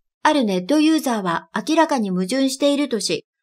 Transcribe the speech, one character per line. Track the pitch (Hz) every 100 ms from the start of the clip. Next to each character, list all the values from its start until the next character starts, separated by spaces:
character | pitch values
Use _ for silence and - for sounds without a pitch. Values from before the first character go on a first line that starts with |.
| _ _
あ | 294
る | 302
ネ | 220 185
ッ | 180
ト | 302
ユ | 302 320
ー |
ザ | 285 226
ー |
は | 185 170 - 202 -
明 | 330
ら | 311
か | 285
に | 208
矛 | 180
盾 | 185 262 269
し | 269
て | 285
い | 285
る | 285
と | 226
し、 | 185 156 - _